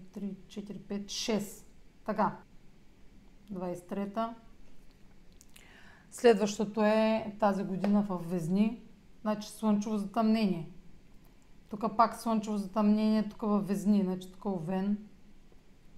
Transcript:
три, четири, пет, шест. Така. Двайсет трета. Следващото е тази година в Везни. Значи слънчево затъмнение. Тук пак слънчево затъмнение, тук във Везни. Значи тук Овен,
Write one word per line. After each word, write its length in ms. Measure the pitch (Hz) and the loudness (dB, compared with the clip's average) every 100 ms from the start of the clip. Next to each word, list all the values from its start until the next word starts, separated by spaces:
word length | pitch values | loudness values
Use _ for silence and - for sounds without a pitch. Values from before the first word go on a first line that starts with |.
| - | -12
три, 240 | 214 202 190 - | -10 -8 -10 -12
четири, 300 | 208 202 190 | -14 -12 -14
пет, 320 | - 202 202 | -8 -8 -6
шест. 560 | - - 208 - - - - - - | -6 -2 -2 -2 -12 -20 -20 -20 -14
Така. 340 | - 214 196 - - - - - - - - - - - - | -6 0 0 0 -16 -20 -20 -20 -20 -20 -20 -20 -20 -20 -12
Двайсет 360 | 185 180 175 - | -8 -6 -6 -6
трета. 480 | 196 202 226 226 240 - - - - - - - - - - - - - - - - - | -6 -4 -4 -4 -6 -18 -18 -16 -14 -16 -20 -20 -20 -20 -20 -20 -20 -20 -20 -20 -20 -18
Следващото 760 | - 240 202 208 - 208 220 | 4 6 6 4 0 -4 2
е 520 | 214 220 220 220 220 - | 4 4 4 2 -2 0
тази 240 | 208 190 | 2 2
година 380 | 202 185 202 208 | -2 0 4 4
в 160 | 202 180 | 2 -2
Везни. 640 | 165 180 160 190 220 247 - - - - | -2 -2 0 4 2 2 -14 -20 -20 -8
Значи 280 | 214 208 - | -4 -4 -6
слънчево 480 | - 214 208 220 214 | -2 2 2 0 -4
затъмнение. 760 | 202 233 220 220 202 165 151 - - - - - - - - - - | -2 0 4 4 4 0 -4 -14 -18 -20 -20 -20 -20 -20 -20 -20 -12
Тук 280 | 208 220 208 | -4 -4 4
пак 200 | 214 - | 2 2
слънчево 400 | 233 220 214 208 | -2 -2 0 -4
затъмнение, 720 | 190 226 208 214 214 214 208 | -2 2 4 4 4 2 0
тук 140 | - | -4
във 260 | 214 208 175 | 0 0 2
Везни. 340 | 196 190 202 | 0 4 4
Значи 300 | 185 185 - | 4 -2 -8
тук 120 | - | -8
Овен, 640 | 202 185 160 190 202 208 - - - - - - - - - | -4 -4 -2 -2 0 -2 -4 -20 -20 -20 -20 -20 -20 -20 -18